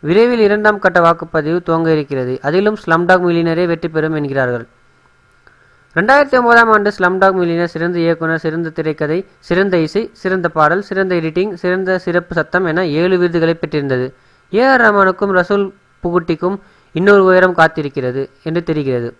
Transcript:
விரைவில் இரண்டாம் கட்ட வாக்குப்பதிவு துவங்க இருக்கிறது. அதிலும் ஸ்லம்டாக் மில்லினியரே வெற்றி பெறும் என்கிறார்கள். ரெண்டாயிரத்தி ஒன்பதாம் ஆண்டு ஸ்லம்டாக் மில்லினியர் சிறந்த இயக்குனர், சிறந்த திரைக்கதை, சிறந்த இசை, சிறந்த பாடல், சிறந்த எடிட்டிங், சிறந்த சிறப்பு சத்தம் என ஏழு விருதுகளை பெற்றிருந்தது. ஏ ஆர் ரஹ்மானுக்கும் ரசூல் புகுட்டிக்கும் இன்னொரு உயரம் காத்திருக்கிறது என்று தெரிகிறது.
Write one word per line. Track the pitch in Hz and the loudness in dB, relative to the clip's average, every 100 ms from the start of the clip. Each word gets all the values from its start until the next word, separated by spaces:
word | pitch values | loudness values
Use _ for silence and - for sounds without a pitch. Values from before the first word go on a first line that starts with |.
விரைவில் | 147 185 233 240 208 | 0 2 2 2 2
இரண்டாம் | 208 214 208 | 2 0 2
கட்ட | 202 175 | 0 2
வாக்குப்பதிவு | 170 165 165 165 151 170 175 | 2 2 -2 -4 -2 -4 -2
துவங்க | 165 165 156 | -2 0 0
இருக்கிறது. | 143 135 127 127 | -2 -6 -6 -4
அதிலும் | 139 170 208 214 | -2 0 0 -2
ஸ்லம்டாக் | - 165 175 185 175 | 0 0 4 2 2
மில்லினியரே | 170 165 165 180 | 0 0 0 -2
வெற்றி | 165 165 | -2 -4
பெறும் | 160 156 156 | -4 -4 -4
என்கிறார்கள். | 143 135 127 120 113 _ _ _ _ _ _ _ _ _ _ _ _ - | -4 -2 -2 -4 -8 _ _ _ _ _ _ _ _ _ _ _ _ -4
ரெண்டாயிரத்தி | 202 269 285 254 | 2 2 4 0
ஒன்பதாம் | 240 233 226 | 4 4 6
ஆண்டு | 214 202 202 | 4 2 0
ஸ்லம்டாக் | 185 190 190 190 | 0 2 2 2
மில்லினியர் | 175 170 170 | -2 -2 -4
சிறந்த | 165 170 175 | -4 -4 -2
இயக்குனர், | 165 165 165 160 | 0 0 -2 -2
சிறந்த | 160 160 165 | -4 -4 -6
திரைக்கதை, | 165 156 151 151 165 196 _ - | -6 -6 -4 -4 -4 -6 _ -4
சிறந்த | 175 196 180 156 | 0 2 0 0
இசை, | 196 233 | -2 -6
சிறந்த | _ 190 185 175 | _ -4 -2 -2
பாடல், | 165 151 175 | 0 0 0
சிறந்த | 202 190 190 | -4 -4 -2
எடிட்டிங், | 180 160 160 202 | -2 -2 -2 -4
சிறந்த | 175 180 185 185 185 | -4 -4 -2 -2 -2
சிறப்பு | 180 175 175 | 0 -2 -2
சத்தம் | 170 156 180 185 | -6 -2 -2 -2
என | 160 185 147 | -2 -2 0
ஏழு | 175 185 | 0 2
விருதுகளை | 175 170 165 | 0 0 -2
பெற்றிருந்தது. | 165 156 151 139 127 127 - _ _ _ | -2 -4 -4 -2 -2 -4 -10 _ _ _
ஏ | 190 262 | 0 2
ஆர் | 262 233 | 4 4
ரஹ்மானுக்கும் | 208 190 185 202 185 | 4 2 0 0 0
ரசூல் | 180 202 196 - _ _ | 0 0 -2 -8 _ _
புகுட்டிக்கும் | 175 175 170 160 180 196 - _ _ | -4 -4 -2 -4 -4 -6 -10 _ _
இன்னொரு | 160 190 202 | -2 4 4
உயரம் | 190 185 185 170 | 6 4 2 2
காத்திருக்கிறது | 160 160 143 143 127 127 135 _ | 0 0 -8 -6 -6 -6 -8 _
என்று | - 165 | -6 -6
தெரிகிறது. | 170 156 135 123 120 - | -2 -4 -2 -4 -6 -12